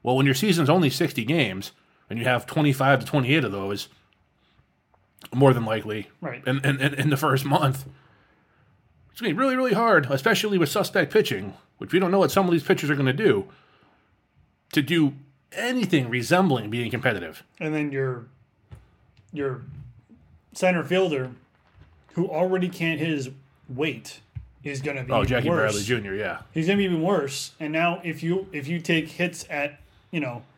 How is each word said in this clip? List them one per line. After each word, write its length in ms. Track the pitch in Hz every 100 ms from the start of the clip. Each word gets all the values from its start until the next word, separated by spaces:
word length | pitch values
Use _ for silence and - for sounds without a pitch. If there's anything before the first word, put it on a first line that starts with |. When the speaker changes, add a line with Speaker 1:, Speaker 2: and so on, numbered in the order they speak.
Speaker 1:
Well, 140 | 117 131
when 80 | 139
your 100 | 135
season's 340 | 214 170 139
only 180 | 180 147
sixty 360 | - 156 -
games, 480 | 113 165 113 92 - _ _ _ _
and 100 | 117
you 60 | 123
have 200 | 123 -
twenty-five 540 | 160 147 135 131 131
to 60 | 104
twenty-eight 360 | 147 123 156
of 60 | 113
those, 360 | 98 98 101 - _ _ _ _ _ _ _ _ _ _ _ _ _ -
more 180 | 123 135
than 120 | 120
likely, 440 | 110 110 107 107 101 _
Speaker 2:
Right. 260 | 156 123 127
Speaker 1:
in, 180 | 135
in, 160 | 135 135
in, 140 | 139
in 160 | 139 135
the 60 | 135
first 280 | 151 135
month, 420 | 139 147 143 131 - - _ _ _ _ _ _ _ _ _ _ _
it's 100 | -
gonna 140 | 226
be 40 | 170
really, 180 | 269 254
really 160 | 254
hard, 320 | 202 226 175 127
especially 480 | 139 226 196 214 190
with 120 | 151
suspect 440 | - 185 190 165
pitching, 420 | 214 - 101 98 - _ _
which 140 | -
we 60 | 180
don't 140 | 185
know 80 | 196
what 100 | 160
some 160 | 196 185
of 60 |
these 100 | 170
pitchers 260 | - 143 147
are 60 | 143
gonna 160 | 131
do, 340 | 131 214 104 - - _ _ _ _ _ _ _ _ _ _ _
to 80 | 160
do 340 | 139 170 147 131 - _ _
anything 560 | - 240 254 220 156 123
resembling 640 | 123 113 175 190 127 104
being 200 | 117 117
competitive. 520 | 123 131 101 82 - - _
Speaker 2:
And 160 | 156
then 160 | 151 147
your, 360 | 135 135 120 113 _ _ _ _ - _ _ _ _ _
your 300 | 147 139 120 - - - - _ - _ - _
center 320 | - 185 175
fielder, 480 | 139 180 185 143 127 127 _ _ _ - - _ _
who 140 | - 185
already 380 | 160 185 185 180
can't 280 | - 165 156
hit 100 | 160
his 200 | 147 127 - _ _ -
weight, 520 | 127 156 117 - - _ - - _
is 160 | 143 139
gonna 240 | 143 139
be 80 | 123
Speaker 1:
Oh, 40 | 113
Speaker 2:
even 100 | 101
Speaker 1:
Jackie 220 | 123 143
Speaker 2:
worse. 220 | 170 110
Speaker 1:
Bradley 100 | 104
Junior, 320 | 101 120 101
yeah. 240 | 98 98 - -
Speaker 2:
He's 140 | 160 160
gonna 120 | 202
be 60 |
even 180 | 196 165
worse. 500 | 165 196 139 135 - _
And 120 | 151
now 280 | 160 170 175
if 180 | 175 160
you, 260 | 165 185 190
if 140 | 147 135
you 120 | 170
take 280 | 165 165 151
hits 340 | - 175 175 -
at, 300 | 151 143 143 - _ _
you 100 | 170
know 220 | 135 120 -